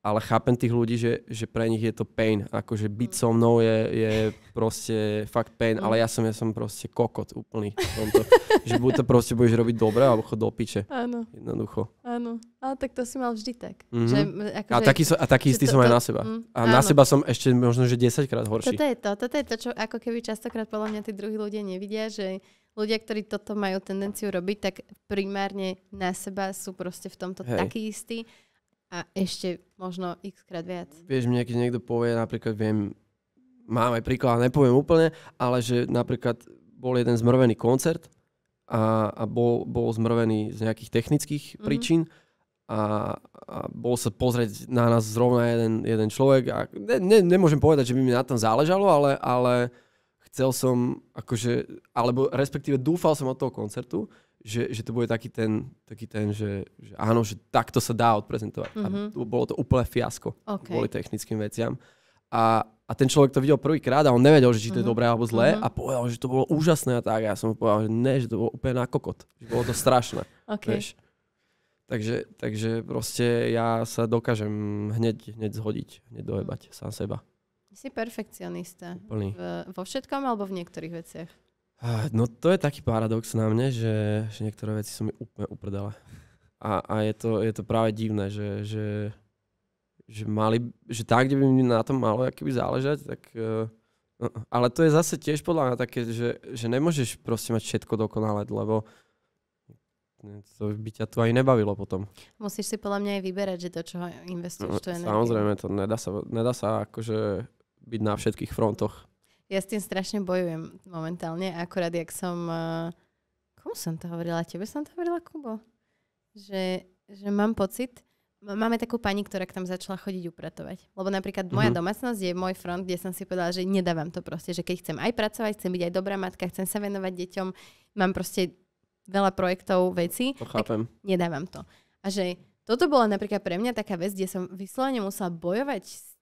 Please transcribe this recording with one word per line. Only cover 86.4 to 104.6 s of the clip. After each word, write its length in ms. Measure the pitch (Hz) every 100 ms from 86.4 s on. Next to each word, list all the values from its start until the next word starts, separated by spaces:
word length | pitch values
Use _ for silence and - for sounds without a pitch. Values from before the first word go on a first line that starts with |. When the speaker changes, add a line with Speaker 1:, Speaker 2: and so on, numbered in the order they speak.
| _ _
Speaker 1:
A, 240 | 107 98
a 120 | - 107
je 120 | 107
to, 240 | 107 117 110
je 160 | 110
to 80 | 107
práve 320 | 107 113 113
divné, 320 | 107 110 107 98
že, 400 | 104 104 101 104
že, 200 | 107 107 104 104 - _ _ _ _ _ _ _ _
že 220 | _ 107 107
mali, 320 | 107 110 117 120 -
že 220 | _ 117 110
tak, 240 | 117 135
kde 80 | 139
by 80 | 135
mi 160 | 131
na 160 | 127 117
tom 160 | 113 135
malo 300 | 113 107 131
akoby 240 | - 151
záležať, 560 | 127 - 131 135 147 139
tak, 240 | 123 _
eh, 400 | 113 110 110 110 _ _ _ _ _
no, 80 | 117 - 107
ale 180 | 120 123
to 140 | -
je 80 | 160
zase 240 | 151 170 165
tiež 220 | - 151
podľa 220 | - 165
mňa 120 | 131 120
také, 240 | 123 -
že, 260 | 117 113 120 -
že 240 | - 123 113
nemôžeš 560 | 123 160 156 120 -
proste 320 | - 113 -
mať 80 | 117
všetko 320 | - 110 - 110
dokonale, 460 | 107 - 107 104
lebo 400 | 104 107 107 110 107 _ _ _ _ _ _ _ _ - _ _ _ _ 104 104 101
to 240 | _ 107
by 160 | 104 110
ťa 140 | - 110
to 160 | -
ani 80 | 117
nebavilo 460 | 117 131 127 104 101
potom. 320 | 98 95 101 - - _
Speaker 2:
Musíš 300 | 208 202 202
si 100 | 214
podľa 220 | 208 202
mňa 140 | 202
aj 100 | 202
vyberať, 360 | 185 185 196 180
že 100 | 175
do 120 | 165
čoho 220 | 165 175 175 - 175
investuješ 400 | 180 175 -